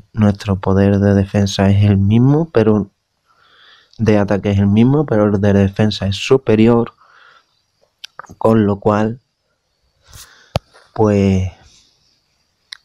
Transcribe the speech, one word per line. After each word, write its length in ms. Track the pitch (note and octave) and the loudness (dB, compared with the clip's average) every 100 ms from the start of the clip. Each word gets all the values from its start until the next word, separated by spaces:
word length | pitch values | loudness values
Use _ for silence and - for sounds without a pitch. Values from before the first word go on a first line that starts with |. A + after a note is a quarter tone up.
| - | -10
nuestro 460 | A2 G#2 G2+ G#2 F#2+ | -2 -2 -2 -4 -4
poder 380 | G2 F#2+ G2 G2+ | -2 0 2 2
de 140 | G2+ | 2
defensa 540 | G2+ G2 G#2 G2 - G2 | 0 0 -2 -2 0 0
es 140 | G2 | 2
el 120 | G#2 G2 | 2 0
mismo, 520 | G2 A2+ C3 D3 E3 | 0 2 2 0 -2
pero 400 | A2+ A2 G#2+ - _ _ _ _ _ _ _ _ _ _ - | 0 0 0 -4 _ _ _ _ _ _ _ _ _ _ -4
de 200 | A2 G#2+ | 0 0
ataque 320 | G2 G2+ G#2 | 0 -2 -2
es 80 | G2 | 0
el 80 | G2+ | 0
mismo, 400 | G#2 B2 D3 C#3+ | 2 2 0 0
pero 180 | A2 | 0
el 160 | G#2+ G2+ | 0 0
de 120 | G2+ | 2
defensa 520 | G2 G2 G2 G#2+ - G2 | 2 0 0 -4 -4 -8
es 100 | G2 | -6
superior, 760 | - C3+ - A2 A2+ A#2 A#2+ - _ _ _ _ _ _ _ _ _ _ - - - - | -2 0 0 2 2 2 -2 -10 _ _ _ _ _ _ _ _ _ _ -20 -20 -20 -4
con 300 | A2+ A2+ G2+ | 0 2 0
lo 120 | G2+ | -2
cual, 420 | A2 G#2 A2 A#2 _ _ _ _ _ _ _ _ _ - - _ _ - _ _ _ | -2 -2 -4 -8 _ _ _ _ _ _ _ _ _ -20 -20 _ _ -12 _ _ _
pues, 580 | - G#2+ G2+ G2 F#2+ F#2 - _ _ _ _ _ _ _ _ _ _ - - | -4 0 0 0 -2 -4 -12 _ _ _ _ _ _ _ _ _ _ -20 -20